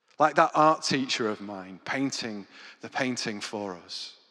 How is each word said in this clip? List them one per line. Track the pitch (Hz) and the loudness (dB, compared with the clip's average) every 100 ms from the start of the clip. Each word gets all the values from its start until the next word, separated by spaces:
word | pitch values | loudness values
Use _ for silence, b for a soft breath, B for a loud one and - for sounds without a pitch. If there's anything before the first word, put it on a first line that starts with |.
| _ - | _ 2
Like | 151 147 | 4 6
that | 160 156 | 4 6
art | 156 156 | 6 6
teacher | - 143 127 - 110 | 2 0 0 -2 -2
of | 101 | -4
mine | 101 98 92 90 - | -8 -12 -12 -12 -6
painting | 135 135 - 120 104 95 B B B | -4 -4 -4 -8 -10 -14 B B B
the | 113 | -8
painting | - 131 120 117 104 | -4 -2 -2 -6 -6
for | - 107 101 87 87 | -8 -6 -6 -8 -12
us. | - - - _ | -12 -12 -16 _